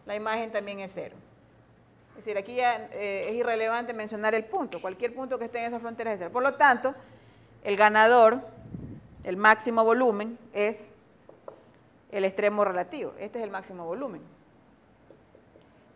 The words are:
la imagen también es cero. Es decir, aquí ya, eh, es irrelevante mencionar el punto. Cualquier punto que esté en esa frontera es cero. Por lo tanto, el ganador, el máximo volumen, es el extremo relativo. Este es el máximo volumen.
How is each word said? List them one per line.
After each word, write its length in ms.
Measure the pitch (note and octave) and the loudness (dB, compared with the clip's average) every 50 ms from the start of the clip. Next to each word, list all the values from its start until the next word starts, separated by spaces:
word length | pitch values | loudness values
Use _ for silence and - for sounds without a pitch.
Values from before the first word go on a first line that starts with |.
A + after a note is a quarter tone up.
| _ | _
la 100 | G#3 G3+ | -10 -8
imagen 360 | G#3+ G#3+ A3 A3 A#3 A3+ A3 | -6 -4 -4 -4 -4 -4 -4
también 280 | G#3+ G#3 G3+ G3+ G3+ G3 | -6 -6 -6 -6 -10 -12
es 120 | G3 F#3+ - | -12 -12 -12
cero. 220 | - - - - - - - _ _ _ _ _ _ _ _ _ _ _ _ _ _ _ _ | -12 -14 -14 -16 -20 -20 -20 _ _ _ _ _ _ _ _ _ _ _ _ _ _ _ _
Es 160 | - A3+ - | -20 -14 -10
decir, 120 | A3 G3+ G3 | -8 -6 -6
aquí 180 | G3 A#3+ B3 | -6 -6 -4
ya, 340 | B3 B3+ A#3+ A#3 A3 G#3+ - | 0 0 0 0 -2 -6 -10
eh, 380 | - G3 G#3 G3+ G3 G3 E3+ G3 | -10 -8 -6 -4 -4 -4 -4 -4
es 60 | A3+ | -2
irrelevante 580 | A#3+ A#3+ A#3+ A3+ A3 A3 A3 A#3 A#3+ A#3+ A#3+ A#3 | -2 -2 -2 0 0 0 0 -2 -2 -4 -6 -8
mencionar 420 | G#3+ G#3+ G#3+ A3 G#3 G#3+ G#3+ A3 | -8 -8 -8 -8 -2 0 0 0
el 100 | A3 A3 | 0 -2
punto. 360 | A3 G4 F#4+ C#4 - - E3 | -2 -4 -4 -4 -4 -6 -8
Cualquier 320 | - F#3 F#3+ - A#3+ A#3 A#3+ | -8 -8 -6 -6 -6 -6 -6
punto 240 | B3+ C4 A#3+ B3+ A3+ | -8 -8 -6 -6 -6
que 80 | A#3 | -6
esté 140 | A3+ A#3 A#3 | -8 -8 -6
en 60 | A#3 | -6
esa 140 | A#3 A#3+ A#3 | -6 -6 -8
frontera 320 | A3+ A#3 A3+ A3+ A3+ A3+ | -8 -10 -10 -6 -6 -6
es 80 | G#3 F#3 | -4 -4
cero. 120 | F3 E3+ G3+ | -6 -4 -2
Por 100 | B3 B3+ | 0 0
lo 120 | C#4+ C#4 | 0 4
tanto, 400 | C#4+ D4 C#4 B3 B3 B3+ C4 C#4 - - - - - - - - - - _ - - - | 6 6 6 6 4 2 -2 -4 -6 -12 -20 -20 -20 -20 -20 -20 -20 -20 _ -20 -10 -4
el 140 | G#3 G3+ F#3+ | -2 4 6
ganador, 640 | G#3+ G#3+ G#3+ G#3+ A3 A3+ B3 B3 A3+ A3 A#3+ C4+ - - - - - - - - - - - - - - - - - | 6 6 8 8 8 8 10 10 8 8 6 4 -2 -10 -16 -20 -18 -16 -14 -14 -14 -14 -14 -16 -18 -20 -20 -14 -10
el 140 | - F#3 F#3+ | -8 -4 4
máximo 460 | G#3+ G#3+ A3 A3 - B3 A3+ A3+ A3+ | 6 6 6 6 2 0 2 2 4
volumen, 540 | A3 A3+ B3 C4 A#3+ G#3 G3+ G#3+ A3+ A#3 - - - | 4 4 4 4 2 2 0 -4 -8 -10 -14 -18 -10
es 380 | - G3+ G#3 G#3+ A3+ - - - - - _ _ _ _ _ - - - _ - - - - - _ _ _ _ _ _ _ - | -4 -2 -2 -2 -2 -6 -12 -18 -20 -20 _ _ _ _ _ -20 -20 -20 _ -20 -20 -20 -20 -20 _ _ _ _ _ _ _ -10
el 140 | - G3+ F#3+ | -4 -2 -2
extremo 400 | F#3+ F#3+ - G#3 G#3 G#3 G#3 G#3 | -2 0 0 0 0 2 2 0
relativo. 480 | F#3+ F3+ F3+ F3+ - D#4 C#4+ F#3+ - - - | 0 0 -2 -4 -6 -8 -10 -10 -10 -10 -12
Este 180 | G3 G#3 - A#3 | -14 -12 -10 -8
es 60 | A3 | -8
el 60 | G3+ | -8
máximo 340 | G3 F#3+ F#3+ - F3+ F3 E3+ | -8 -12 -12 -12 -14 -12 -10
volumen. 360 | E3 F3+ A#3+ D4 A#3+ F3+ D#3 - - - _ _ _ _ _ _ _ _ _ _ _ _ _ _ _ - - _ _ - - _ _ _ - - _ _ _ _ _ _ | -8 -8 -8 -8 -10 -10 -14 -18 -20 -20 _ _ _ _ _ _ _ _ _ _ _ _ _ _ _ -20 -20 _ _ -20 -20 _ _ _ -20 -20 _ _ _ _ _ _